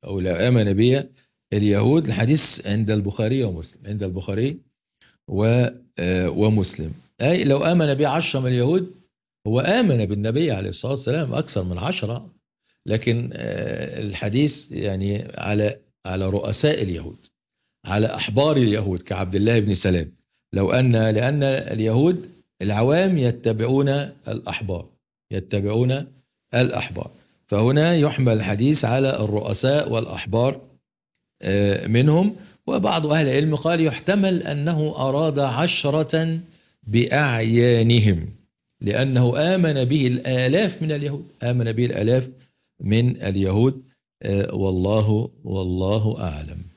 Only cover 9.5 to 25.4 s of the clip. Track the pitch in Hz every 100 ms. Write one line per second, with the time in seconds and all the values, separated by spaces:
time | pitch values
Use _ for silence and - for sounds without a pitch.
9.5 | 117 147 220 226 127 101 101 107 123 165
10.5 | 101 98 92 120 139 135 147 143 120 160
11.5 | - 92 87 113 180 104 117 - _ _
12.5 | _ _ _ - 110 117 117 120 - 58
13.5 | - - - 67 - 107 92 101 113 147
14.5 | - - - 104 95 98 101 - - -
15.5 | 104 104 - _ _ 92 95 95 98 -
16.5 | 107 151 156 98 85 76 - _ _ _
17.5 | _ _ _ - 101 110 - - 110 147
18.5 | 147 117 104 101 90 - 92 92 95 104
19.5 | 117 104 92 101 90 78 - _ _ _
20.5 | 98 98 123 131 117 110 107 123 147 139
21.5 | 135 - 110 110 113 156 180 - - _
22.5 | _ 98 104 120 156 190 180 123 - 113
23.5 | 110 117 131 139 139 143 - - - -
24.5 | 92 101 87 - _ _ _ _ 101